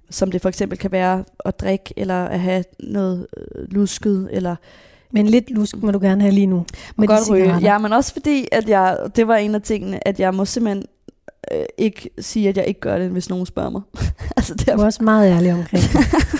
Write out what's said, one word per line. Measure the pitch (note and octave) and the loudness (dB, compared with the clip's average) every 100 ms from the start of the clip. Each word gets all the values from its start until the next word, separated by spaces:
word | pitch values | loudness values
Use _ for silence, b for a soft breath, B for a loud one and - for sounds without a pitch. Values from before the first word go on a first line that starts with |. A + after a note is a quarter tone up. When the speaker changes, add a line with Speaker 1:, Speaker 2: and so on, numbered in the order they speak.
| - | -12
Speaker 1:
Som | - F#3+ | -4 -2
det | F#3 | -2
for | F#3 | -2
eksempel | F3+ G3 F#3 | -4 -6 -6
kan | G3 | -4
være | F#3+ F#3 F#3 F#3+ - | 0 0 -2 -4 -10
at | - - | -8 -6
drikke, | F#3+ F#3+ - - | -2 -4 -4 -8
eller | F#3+ F#3 | -4 -4
at | F3+ F#3 | -4 -4
have | F3+ F#3 F3+ - | -2 -2 -4 -12
noget, | - G#3 F#3+ F3+ - G1+ | -8 -4 -2 -4 -8 -14
øh, | G1+ - - | -16 -14 -6
lusket, | F#3+ G3+ - G#3+ G3 F#3+ | -2 -2 -2 -2 -2 -2
eller | - F3+ F3 b b b b b | -4 -4 -6 b b b b b
Speaker 2:
Men | A3 G#3 | 0 4
lidt | A#3 A#3 | 4 2
lusk | A#3 G#3 - | -2 -4 -2
må | G#3 | -2
du | G3+ | 0
gerne | G3 F#3+ | 2 4
have | G3+ | 4
lige | G3 G3 | 4 4
nu, | F#3 | 2
Speaker 1:
Må | E3+ B B B | -2 B B B
Speaker 2:
med | G#3+ | 4
de | |
Speaker 1:
godt | G#3+ A3 | 4 4
ryge. | G3 | 4
Speaker 2:
cigaretter. | F#3 F3 G3 | 4 4 4
Speaker 1:
Ja, | G3+ | 2
men | G#3+ | 2
også | A3+ C#4 | 0 0
fordi, | - D4 C#4+ B3+ | -4 -2 0 0
at | - A3 | 0 2
jeg, | G3+ F#3 F#3 - A3 | 4 4 0 -2 0
det | A3+ | 2
var | A3+ | 2
en | G#3 | 2
af | G#3+ | -2
tingene, | G#3 G#3+ F#3 F#3+ - | -2 -4 -4 -4 -2
at | G3 | 0
jeg | F#3+ | 0
må | F#3+ | 0
simpelthen, | G3 - A3+ G3 - _ _ - _ - - | -2 -2 -2 -4 -8 _ _ -20 _ -18 -8
øh, | D#2 - - | -6 -6 -2
ikke | G#3+ - - - | -2 -4 -16 -14
sige, | F#3 A3+ G3+ | -8 -2 0
at | F#3+ | 0
jeg | - | -2
ikke | G3+ | -2
gør | - G3 | -2 -2
det, | F3+ | -2
hvis | F3+ F3 | -4 -4
nogen | F3+ F3+ | -6 -6
spørger | - - | -6 -6
mig. | - G3 | -6 -10
<laughs> | - - - - - | -6 -4 -4 -6 -4
Altså, | - | -2
det | F#3 - | -2 0
er | A#3 | 2
Speaker 2:
Du | |
er | |
også | G#3 G#3+ | 2 2
meget | A3 G#3+ G3+ | 2 4 6
ærlig | F3 F3+ | 4 4
omkring | F3 E3+ F3+ | 2 0 0
det. | F3 - C4+ - - D4 | 2 4 2 2 2 -2